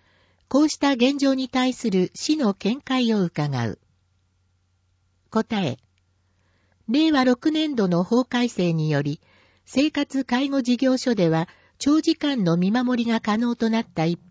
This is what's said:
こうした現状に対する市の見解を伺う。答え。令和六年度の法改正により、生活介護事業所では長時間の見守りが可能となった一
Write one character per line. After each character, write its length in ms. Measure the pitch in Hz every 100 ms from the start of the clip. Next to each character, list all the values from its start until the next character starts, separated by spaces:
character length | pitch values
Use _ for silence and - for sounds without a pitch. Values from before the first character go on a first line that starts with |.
| _ _ _ _ -
こ 160 | 269
う 40 | 302
し 100 | -
た 140 | 277
現 240 | 247 254 285
状 160 | 269
に 160 | 262 262
対 240 | 254 254
す 180 | 240 226
る 200 | 185 180
市 220 | - - 311
の 160 | 214
見 300 | - 196 269
解 320 | - 254 233
を 80 | 214
伺 440 | 170 - 147 127 113
う。 120 | - _ _ _ _ _ _ _ _ _ _ _ _ _ _ _
答 340 | 220 - 214
え。 140 | 156 117 _ _ _ _ _ _ _ _ _ _ -
令 260 | 277 320
和 120 | 277
六 260 | 254 247 320
年 240 | 311 311
度 140 | 240 190
の 160 | 170
法 220 | 185 240 247
改 240 | 240 240
正 240 | - 175
に 160 | 160 156
よ 100 | 143
り、 220 | 139 156 _ _ _ _
生 260 | - 262 302
活 320 | 285 285 269
介 260 | - 247 277
護 100 | 277
事 160 | 240 240
業 220 | 262 254
所 160 | 254
で 160 | 202 165
は 180 | 160 170 - _ -
長 240 | 277 311
時 120 | 330
間 300 | 320 294 262
の 140 | 175 170
見 140 | 185
守 340 | 247 247 240 233
り 40 |
が 120 | 226
可 160 | 220 214
能 180 | 240 233
と 140 | 226
な 100 | 226
っ 60 | -
た 180 | -
一 160 | 160 170 -